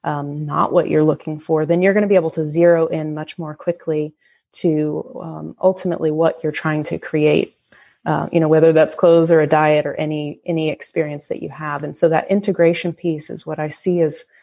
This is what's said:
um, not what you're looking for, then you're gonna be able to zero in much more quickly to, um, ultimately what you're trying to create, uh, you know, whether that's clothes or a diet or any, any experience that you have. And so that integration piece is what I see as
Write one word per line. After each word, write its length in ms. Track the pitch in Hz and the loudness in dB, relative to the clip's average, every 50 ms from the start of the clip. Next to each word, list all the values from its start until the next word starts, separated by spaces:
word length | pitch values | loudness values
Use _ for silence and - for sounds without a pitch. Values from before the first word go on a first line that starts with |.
| - | -4
um, 440 | 156 151 147 143 143 143 151 151 | -6 -6 -4 -6 -8 -8 -8 -6
not 260 | 147 147 151 - - - | -4 0 0 0 2 2
what 160 | 180 156 - | 0 0 2
you're 140 | 151 156 156 | 2 2 2
looking 340 | 156 - - - - 156 | 2 0 -2 -4 -10 -10
for, 260 | 151 - - 160 156 156 | -10 -4 -2 0 0 0
then 200 | 151 170 175 180 | 0 0 2 2
you're 100 | 196 196 | 2 2
gonna 140 | 208 208 | 2 2
be 80 | 196 196 | 4 2
able 160 | 185 160 160 | 2 2 0
to 120 | - - 156 | -4 -4 -4
zero 440 | 151 147 165 170 170 170 165 165 | -2 2 4 6 6 6 4 2
in 260 | 160 - 160 156 156 151 | 0 -2 -4 -4 -6 -6
much 240 | 151 156 - - | -8 -10 -10 -10
more 160 | - 165 151 151 | -10 -10 -10 -10
quickly 640 | _ - - 170 170 - - 156 151 151 151 _ _ _ _ _ _ _ _ | _ -6 -6 -6 -4 -4 -4 -2 -2 -4 -6 _ _ _ _ _ _ _ _
to, 680 | - - - 175 156 151 151 151 151 156 - - - 170 | -16 -2 0 0 2 2 0 -2 -4 -6 -8 -10 -12 -12
um, 340 | 165 165 160 156 156 160 - _ | -12 -12 -12 -12 -12 -14 -10 _
ultimately 480 | - 185 185 190 - 185 170 - - 156 | 0 0 0 2 -4 -4 -2 0 -2 -2
what 300 | 151 156 165 160 - - | 0 2 2 0 0 0
you're 100 | - 156 | -6 -6
trying 300 | 147 - - 156 156 151 | -6 -2 -2 -2 -2 -2
to 160 | 151 - 165 | -2 -4 -6
create, 580 | 160 - - - 156 151 151 151 - - - _ _ _ _ _ _ _ _ _ _ _ | -8 -8 -4 -2 0 2 4 4 2 0 -2 _ _ _ _ _ _ _ _ _ _ _
uh, 200 | - 151 151 - - | -2 -2 -2 -2 0
you 80 | - 170 | 0 2
know, 80 | 160 | 4
whether 260 | 151 156 160 160 165 160 | 4 4 6 6 6 6
that's 220 | 156 156 151 - | 4 4 2 2
clothes 340 | - - 175 165 170 165 165 | 2 4 6 6 6 6 4
or 100 | 170 160 | 4 4
a 40 | 156 | 4
diet 400 | 143 151 151 156 151 151 151 147 | 4 2 2 4 4 4 2 0
or 80 | 156 - | -2 -4
any, 460 | - 156 151 156 151 147 147 151 _ _ | -4 -4 -4 -4 -6 -6 -8 -10 _ _
any 260 | - 170 160 160 156 | -4 -2 -2 -2 -2
experience 580 | 151 - - - _ 170 160 151 151 151 - | -4 -6 -10 -6 _ -4 -4 -4 -6 -10 -8
that 160 | - - - 165 | -10 -8 -8 -8
you 60 | 160 | -12
have. 340 | 143 151 156 151 147 143 151 | -12 -10 -8 -8 -6 -6 -8
And 120 | 147 147 | -10 -2
so 140 | - - 165 | 0 2 2
that 220 | 160 160 - - | 2 2 0 0
integration 600 | 196 202 202 - 185 - 170 165 170 170 - 175 165 | -2 0 0 -2 0 2 2 2 2 0 -4 -6 -6
piece 360 | _ - 175 160 151 156 - | _ -4 -4 -4 -4 -6 -10
is 160 | - 160 - | -12 -14 -10
what 140 | - 156 - | -10 -8 -6
I 100 | 151 151 | -6 -8
see 320 | 151 - - 185 180 175 | -8 -6 -2 -2 0 2
as 240 | 165 151 147 - - _ _ _ | 2 0 0 -6 -12 _ _ _